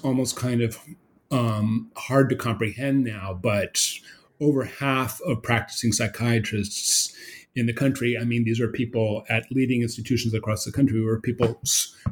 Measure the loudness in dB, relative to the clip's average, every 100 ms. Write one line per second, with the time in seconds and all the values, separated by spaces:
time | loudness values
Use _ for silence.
0 | 0 0 0 -2 0 2 0 -2 -16 -20
1 | _ _ _ 0 2 2 0 0 -4 -14
2 | 2 4 6 2 -2 -2 -2 -2 0 2
3 | 0 -4 -8 -2 2 2 0 -2 -2 -4
4 | -14 -20 _ _ 2 2 -2 -4 0 0
5 | 0 -4 -4 -2 2 0 0 -2 0 0
6 | -2 0 2 2 0 -4 -4 -4 0 0
7 | -2 -8 -18 -20 -10 -2 -2 2 0 2
8 | 0 0 0 0 2 0 0 -2 -2 0
9 | 0 -2 0 -2 0 0 2 2 0 -4
10 | -2 0 0 -2 -2 -2 -2 2 2 4
11 | 0 0 -2 0 0 0 -2 -2 -2 -6
12 | -4